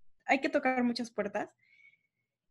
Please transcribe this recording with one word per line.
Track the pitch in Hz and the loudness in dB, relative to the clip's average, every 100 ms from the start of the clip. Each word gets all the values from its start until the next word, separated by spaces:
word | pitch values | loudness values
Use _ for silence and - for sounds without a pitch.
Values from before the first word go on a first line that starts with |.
| - - | -20 -6
hay | - 277 | 0 2
que | 302 | 2
tocar | 285 262 254 | 0 2 2
muchas | 240 240 233 | 0 0 -4
puertas. | - 202 208 359 _ _ _ _ _ _ _ _ _ _ | -4 -4 -4 -8 _ _ _ _ _ _ _ _ _ _